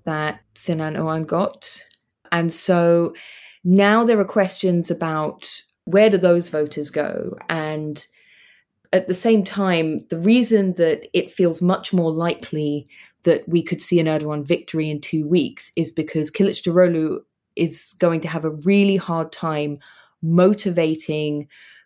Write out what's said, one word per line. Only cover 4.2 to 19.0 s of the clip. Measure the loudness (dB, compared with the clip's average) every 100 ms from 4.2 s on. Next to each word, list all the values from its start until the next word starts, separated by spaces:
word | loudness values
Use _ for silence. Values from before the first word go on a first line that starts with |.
| 2
questions | 0 0 0 0 0 -2
about | -4 -4 -4 -4 -8 -12 -14 -16 _ 0
where | 4 4
do | 4
those | 4 2 0
voters | -4 -4 -6 -6
go? | -4 -4 -6 -8 -10 -6
And | -4 -4 -6 -8 -10 -16 _ _ _ _ _ _ _ -2
at | 0 0
the |
same | -2 2 2
time, | 2 -2 0 2 0 -4 -6
the | 0
reason | 4 4 4 2 2 2
that | 2 0 -2
it | -4 -2
feels | 0 0 2
much | 0 0 0
more | 0 0
likely | 0 -2 -4 -6 -6 -4 -4 -8 -20 -20 _
that | 2 2 2
we | -2
could | -2 -6
see | 0 0
an | 2
Erdogan | -2 -2 -4
victory | -2 -4 -4 -4 -4
in | -6
two | -4 -4 0
weeks | 0 0 -6 -10 -6
is | -6
because | -4 -6 -4 -4
Kılıçdaroğlu | 0 0 0 0 4 4 2 -2 -6 -12 _ _ -4
is | -4 -4 -10 -2
going | 0 0
to | -4
have | -6 -6
a | -4
really | 2 4 4
hard | 2